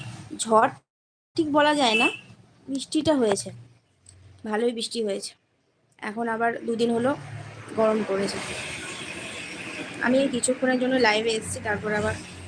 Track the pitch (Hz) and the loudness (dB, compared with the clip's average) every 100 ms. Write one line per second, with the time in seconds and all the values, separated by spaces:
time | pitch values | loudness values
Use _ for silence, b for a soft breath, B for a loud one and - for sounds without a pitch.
0 | - - - - 226 220 247 - _ _ | -8 -14 -12 -8 2 6 4 2 _ _
1 | _ _ _ - 311 294 294 294 254 220 | _ _ _ -2 2 6 6 6 4 6
2 | 240 - - - _ _ - 269 - 311 | 4 0 -10 -20 _ _ -8 -6 -2 0
3 | 302 294 226 202 190 - - _ _ _ | 2 4 4 2 -2 -12 -18 _ _ _
4 | - - - - 220 214 240 233 220 240 | -20 -20 -20 -14 -4 0 0 0 -4 -4
5 | 214 202 - - _ _ _ _ _ _ | -2 -4 -6 -14 _ _ _ _ _ _
6 | - 214 233 226 233 233 226 226 233 233 | -8 -4 -2 0 0 0 -2 0 2 2
7 | 247 294 - - - - - 220 220 220 | 2 0 -4 -12 -12 -16 -6 2 4 4
8 | 208 196 202 196 - - - - - - | 0 0 -2 -4 -6 -8 -8 -8 -10 -10
9 | - - - - - - - - - - | -10 -10 -10 -12 -12 -12 -10 -10 -10 -4
10 | 240 262 277 247 233 254 254 254 254 262 | 2 2 2 0 -2 0 0 2 2 4
11 | 226 214 226 220 - 254 226 202 214 208 | 4 4 2 -2 -4 -6 -4 -4 -2 0
12 | 214 220 - - | 0 -4 -8 -14